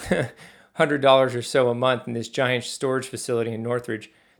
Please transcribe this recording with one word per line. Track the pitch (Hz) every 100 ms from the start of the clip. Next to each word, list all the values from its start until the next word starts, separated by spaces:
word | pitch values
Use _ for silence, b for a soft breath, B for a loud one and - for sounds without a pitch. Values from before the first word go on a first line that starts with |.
| -
<laughs> | 175 127 B B B B -
hundred | 156 147
dollars | 135 135 127
or | 120
so | 117 139 123
a |
month | 120 127 123 123
in |
this | 117 113
giant | - 123 123
storage | - - 139 131 127
facility | 120 - 117 113
in | 113
Northridge. | 113 120 117 110 - b b b